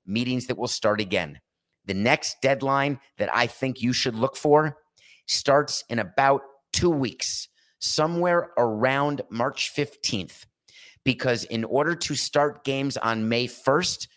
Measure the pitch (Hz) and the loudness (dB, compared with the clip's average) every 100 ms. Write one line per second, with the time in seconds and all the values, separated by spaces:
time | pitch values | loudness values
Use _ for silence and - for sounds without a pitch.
0 | 92 110 123 127 120 113 123 - 107 107 | -4 -2 0 -2 -2 -4 -4 0 0 0
1 | 101 98 78 71 _ _ _ _ - 95 | 0 -2 -2 -8 _ _ _ _ -6 0
2 | 113 156 - - 131 139 139 139 143 135 | 2 2 0 -2 0 0 0 0 0 -4
3 | - - 104 117 120 - 131 - 120 123 | -10 -6 -2 2 0 0 -6 -2 -2 0
4 | 131 110 135 - 151 147 156 - _ _ | -2 0 -2 0 4 6 4 -2 _ _
5 | - _ - - - 139 143 - - 117 | -20 _ -6 -2 2 4 2 -4 -4 -4
6 | 92 - 139 139 - - _ - 175 151 | -2 2 2 2 -2 -20 _ 0 2 2
7 | 123 - - - - _ _ _ - - | 0 -4 -6 -6 -10 _ _ _ -4 0
8 | 156 170 175 170 - - 120 107 127 139 | 0 2 2 2 0 0 0 2 2 2
9 | 147 143 - 113 131 - - - 143 - | 0 -2 -6 -4 -4 -2 -4 -4 -6 -6
10 | - 107 - - - _ _ - - _ | -4 -4 -6 -12 -18 _ _ -20 -20 _
11 | 131 120 127 117 - 113 113 131 151 170 | 0 0 0 0 -2 -4 0 0 0 0
12 | - 139 - 147 147 - - 135 139 - | -2 -4 0 2 2 0 -4 -2 -2 -2
13 | 113 113 110 117 123 - - 147 180 - | -2 0 0 0 -2 -2 2 2 0 -4
14 | - | -10